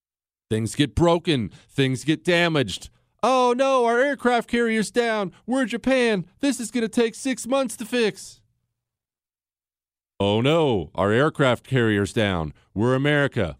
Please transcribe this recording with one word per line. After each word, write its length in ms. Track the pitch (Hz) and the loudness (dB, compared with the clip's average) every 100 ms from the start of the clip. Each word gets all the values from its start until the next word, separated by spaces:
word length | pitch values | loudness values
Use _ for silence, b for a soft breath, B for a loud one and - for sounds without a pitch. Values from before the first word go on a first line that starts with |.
| _ _ _ _ - | _ _ _ _ -6
Things 260 | 107 110 | -4 -2
get 200 | - 143 | -2 -2
broken. 560 | - 170 170 170 139 95 - B | 2 2 2 0 -2 -4 -10 B
Things 340 | - 135 127 | -2 -2 -2
get 220 | 139 156 | -2 -2
damaged. 640 | - 170 170 156 107 - - _ _ _ | 0 2 2 0 -2 -6 -14 _ _ _
"Oh, 300 | 226 262 247 | 0 2 2
no, 300 | 247 269 262 | 2 2 2
our 140 | 233 240 | 2 2
aircraft 500 | 285 269 247 240 - | 0 0 0 0 0
carrier's 420 | 240 233 220 196 | -2 0 0 -2
down. 420 | 240 233 214 190 - | -2 0 -2 -4 -8
We're 220 | b 269 233 | b -2 -2
Japan. 580 | 240 254 262 240 202 - _ | -4 0 0 2 0 -4 _
This 180 | 285 240 | -4 -2
is 120 | 226 | -4
gonna 180 | 240 226 | -4 -2
take 260 | - 233 | 0 -2
six 320 | - 269 240 226 | -2 -6 -6 -2
months 300 | 277 262 - | -2 -2 -6
to 80 | |
fix." 560 | 226 247 214 - - - _ _ _ _ _ _ _ _ _ _ _ _ _ _ _ _ _ - | -6 -2 0 -2 -12 -20 _ _ _ _ _ _ _ _ _ _ _ _ _ _ _ _ _ -4
"Oh, 220 | 101 107 | 0 2
no, 500 | 131 165 151 104 76 | 2 2 2 0 -2
our 180 | - 98 | -2 2
aircraft 540 | 113 151 - 135 117 - | 2 2 2 2 0 0
carrier's 480 | 131 113 101 98 | 0 2 2 0
down. 400 | 117 101 90 78 - _ | 0 0 0 -4 -10 _
We're 220 | 95 120 | -2 0
America. 640 | 131 143 147 139 120 85 - | 2 2 2 0 0 -4 -4